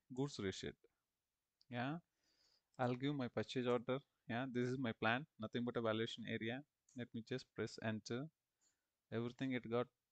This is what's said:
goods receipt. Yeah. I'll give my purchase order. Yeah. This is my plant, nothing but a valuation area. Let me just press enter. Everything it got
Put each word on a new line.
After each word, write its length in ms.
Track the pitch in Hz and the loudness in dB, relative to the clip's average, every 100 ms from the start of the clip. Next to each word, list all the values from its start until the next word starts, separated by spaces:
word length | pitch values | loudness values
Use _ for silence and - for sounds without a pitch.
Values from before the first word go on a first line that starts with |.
| _ | _
goods 240 | 127 143 - | -2 -2 0
receipt. 360 | 101 - - - _ _ _ _ _ _ _ _ _ | -2 -2 -6 -10 _ _ _ _ _ _ _ _ _
Yeah. 260 | 120 127 165 - _ _ _ _ _ _ - | -4 -2 -4 -8 _ _ _ _ _ _ -2
I'll 160 | 123 | 0
give 200 | 123 135 | 2 0
my 140 | 147 120 | 0 -2
purchase 380 | - 110 135 123 | -2 0 0 4
order. 340 | 120 117 131 - _ - | 2 2 0 -2 _ -4
Yeah. 160 | 117 135 | -2 0
This 160 | 120 123 | 0 2
is 100 | 131 | 2
my 140 | 123 110 | 0 2
plant, 240 | 110 123 156 _ | 2 2 0 _
nothing 240 | 110 123 | -4 0
but 140 | 120 123 | 0 2
a 20 | |
valuation 440 | 113 110 113 - 104 | 2 4 0 -2 -4
area. 340 | 110 113 127 147 _ _ | -2 0 -4 -8 _ _
Let 140 | 127 117 | -10 -6
me 100 | 120 110 | -6 -4
just 200 | 127 - | -6 -4
press 240 | - 110 - | -4 -4 -2
enter. 440 | 110 110 - 120 156 - _ _ _ _ _ _ _ | -2 -2 -2 -4 -4 -12 _ _ _ _ _ _ _
Everything 400 | 113 117 120 135 | -2 -2 -2 -2
it 180 | 127 113 | -2 0
got 160 | 117 120 _ _ | 0 0 _ _